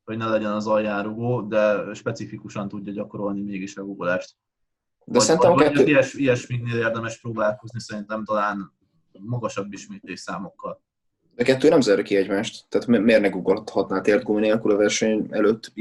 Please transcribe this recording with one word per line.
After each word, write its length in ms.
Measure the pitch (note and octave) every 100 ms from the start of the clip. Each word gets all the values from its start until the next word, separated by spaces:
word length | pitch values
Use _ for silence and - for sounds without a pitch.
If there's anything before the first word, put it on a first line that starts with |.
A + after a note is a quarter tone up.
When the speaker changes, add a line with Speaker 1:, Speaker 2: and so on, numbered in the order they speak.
Speaker 1:
hogy 120 | - A2+
ne 120 | A2+
legyen 240 | G#2+ G#2+
az 140 | G#2 G#2+
alján 360 | G#2+ G#2+ G2+
rugó, 380 | G#2+ G#2+ A#2+ A#2+
de 540 | G#2 G#2+ G#2+ G2+ F2+
specifikusan 720 | G#2+ A#2 - G#2 A2 G#2 G#2+ G2
tudja 240 | G2+ G2+
gyakorolni 480 | G2+ G#2 G#2 G2+ G2+
mégis 360 | G2+ F#2+ G2 G2
a 60 |
guggolást. 520 | G2 G2 F2 F#2 - _ _ _ _ _ _ _
Speaker 2:
De 140 | - A#2+
Speaker 1:
Vagy, 20 |
Speaker 2:
szerintem 300 | - E3 F#3+
a 40 |
Speaker 1:
vagy 120 | D3+ D3
Speaker 2:
kettő- 200 | C#3+ C3+
Speaker 1:
ilyes-, 280 | C#3 B2+
ilyesminél 640 | - C3+ A#2+ - A#2+ A#2+ A#2
érdemes 440 | A2+ A2+ A2 -
próbálkozni, 600 | A#2+ A2 G#2+ - A2+ A2+
szerintem 440 | - G#2+ G#2 A2
talán 480 | G#2+ G#2+ G#2 G2+ F#2 _ _ _ _ -
magasabb 540 | G#2 B2 G#2+ G2+ G2+
ismétlés 480 | F#2+ - F#2+ F#2 F2+
számokkal. 640 | - F#2+ F#2 - - - _ _ _ _ _
Speaker 2:
De 80 | -
a 40 | B2
kettő 220 | C3 C#3+
nem 120 | E3+
zárja 220 | G#2+ G2
ki 120 | - G2
egymást. 480 | F#2+ G2+ A#2 - -
Tehát 180 | - -
mi-, 120 | A#2
miért 220 | A2+ G#2+
ne 80 | G2+
guggolhatná 720 | F2+ E2+ G2 - G#2 F#2+ F#2+
tért 220 | G#2 G#2
gumi 180 | - G#2
nélkül 300 | G#2+ A2 G#2
a 60 | G2+
verseny 500 | G#2 - A2 G#2+ -
előtt 420 | G#2+ G#2 A2 - -